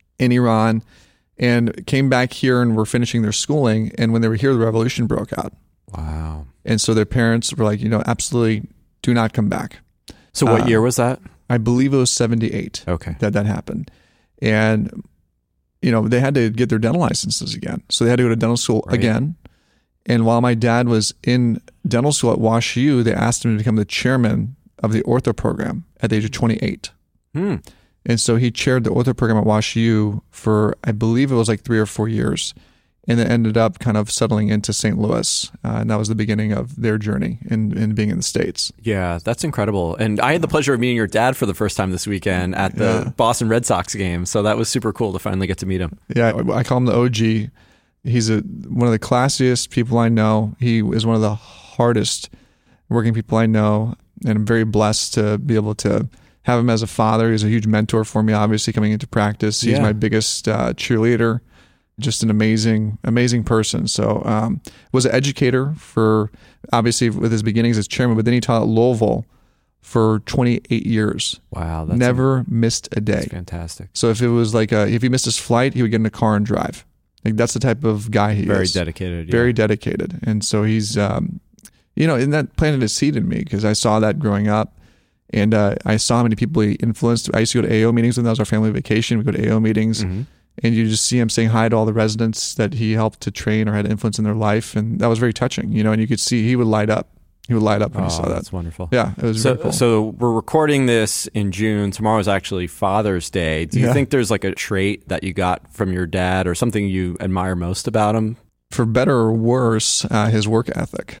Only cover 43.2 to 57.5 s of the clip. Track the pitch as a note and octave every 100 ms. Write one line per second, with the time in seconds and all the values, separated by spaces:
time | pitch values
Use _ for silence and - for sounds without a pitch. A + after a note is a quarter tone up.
43.2 | A#2 A#2+ A2 A#2 A#2+ F#2 - G2+ F#2+ F2
44.2 | F2+ A2 G#2 A2+ A2+ B2 A2 - A2 F#2
45.2 | G#2 F#2+ F#2+ F#2 F#2 F#2 F2 - - A#2
46.2 | A2+ A#2 A#2+ A2 A#2+ B2 B2 A#2+ B2 A2
47.2 | A2+ A2 G#2+ - _ _ _ _ - A#2+
48.2 | A2 G#2+ - - - A#2+ A#2+ A2 - B2
49.2 | C3+ - B2+ B2 - B2 A#2 A#2 A#2 A2+
50.2 | G#2+ A2 G#2+ - A#2+ A2+ A2 A2+ A2+ A2+
51.2 | G#2+ A2 - - - - A#2+ A2+ - -
52.2 | - - _ _ _ _ - A#2 A2+ A2+
53.2 | - A2 A2+ A2 G#2+ G#2+ A2+ - _ -
54.2 | A2+ G#2+ G#2+ A2+ A2 G#2+ G#2+ A2 - A2+
55.2 | G#2 G#2 - A2 G#2 G#2+ - G#2 B2+ -
56.2 | _ _ - A#2+ A#2+ A2+ A2+ - A2 A2
57.2 | A#2 A2 G#2+